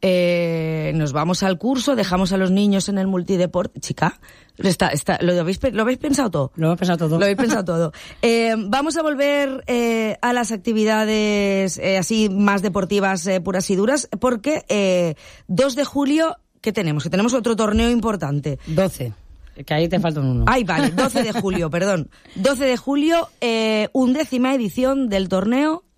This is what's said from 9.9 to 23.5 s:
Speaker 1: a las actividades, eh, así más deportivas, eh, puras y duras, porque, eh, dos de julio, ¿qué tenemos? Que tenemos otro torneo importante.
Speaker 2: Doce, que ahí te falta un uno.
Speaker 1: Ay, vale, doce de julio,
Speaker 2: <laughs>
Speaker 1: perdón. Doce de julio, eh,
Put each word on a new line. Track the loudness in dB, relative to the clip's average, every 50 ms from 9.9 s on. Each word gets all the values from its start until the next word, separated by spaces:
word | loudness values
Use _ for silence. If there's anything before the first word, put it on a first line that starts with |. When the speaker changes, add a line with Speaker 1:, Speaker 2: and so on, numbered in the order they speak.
| 0 -2 -2 -4 -4 -2 -2
Speaker 1:
a | -2 0
las | 0 -2 -4
actividades, | -6 -6 -4 -2 0 2 2 2 2 2 2 0 0 0 0 0 0 0 2 0 0 0 0 -2 -2 -2
eh, | -2 0 0 0
así | 0 0 0 2 2 2
más | 2 2 2 4 4 2 0
deportivas, | -2 -2 -2 -2 0 0 0 0 0 -2 -2 -2
eh, | -2 -2 -2
puras | -2 -2 -2 -2 -2 0
y | 0
duras, | 0 2 2 0 0 -2 -4 -8 -2
porque, | -2 -2 -2 0 -2 -2 -4 -4 -2 _
eh, | 0 0 2 2 2 2 2 0 -2 -6 -12 -20 -20 -20 -8 _
dos | 0 2 2 2 2
de | -2 -4
julio, | -2 0 0 0 2 2 2 2 0 -2 -6 _ _ _ _ -6
¿qué | -4 -2
tenemos? | -2 -2 0 0 -2 -2
Que | -2
tenemos | 0 0 2 2 0
otro | 0 0 0 0
torneo | 0 0 2 2 2 2 2
importante. | 2 2 0 0 -2 -2 -2 -2 -4 -2 -2 -4 -6 -6 -8
Speaker 2:
Doce, | -4 0 0 0 0 0 -4 -8 -8 -8 -12 -18 -20 -20 -20 -20 -20 -20 -18 -6
que | -2 0
ahí | 0 2 2
te | 2 0
falta | 0 0 0 0
un | 0 0
uno. | 2 2 4 4
Speaker 1:
Ay, | 4 2 2
vale, | 0 0 0 0 0 2
doce | 0 0 0 0 0 -2
de | 0 -2
julio, | -2 -2 -2 0 0 -2 -2
Speaker 2:
<laughs> |
Speaker 1:
perdón. | 0 0 0 0 0 -2 -2 -6 -10 -20 _ -18 -10
Doce | -2 0 0 2 2 0
de | 0 0 0
julio, | -2 -2 0 2 2 2 2 2 0 -2 _ _ -2
eh, | -2